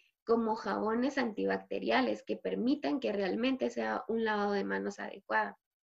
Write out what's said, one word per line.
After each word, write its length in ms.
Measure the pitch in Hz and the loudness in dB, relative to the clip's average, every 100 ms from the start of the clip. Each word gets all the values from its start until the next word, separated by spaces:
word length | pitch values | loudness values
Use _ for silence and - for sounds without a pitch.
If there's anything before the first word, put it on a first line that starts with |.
| _ _ | _ _
como 320 | - 233 226 220 | 0 2 2 0
jabones 600 | 202 202 208 233 262 285 | 0 0 0 0 0 0
antibacteriales 1040 | 233 202 196 196 - 196 190 247 240 214 | -2 0 0 0 -2 -4 2 2 2 0
que 140 | - 214 | -4 -4
permitan 600 | 190 196 240 294 277 285 | -2 0 0 0 0 0
que 140 | 220 | 0
realmente 560 | 202 185 202 254 254 240 | 0 0 0 0 0 -2
sea 360 | 233 220 214 - | -2 -2 -2 -2
un 160 | 226 | 0
lavado 280 | 220 208 202 | 2 2 2
de 120 | 202 | 0
manos 360 | 196 196 202 202 | 0 -2 -4 -6
adecuado. 580 | 202 202 - 220 208 - _ _ | -10 -10 -2 0 0 -4 _ _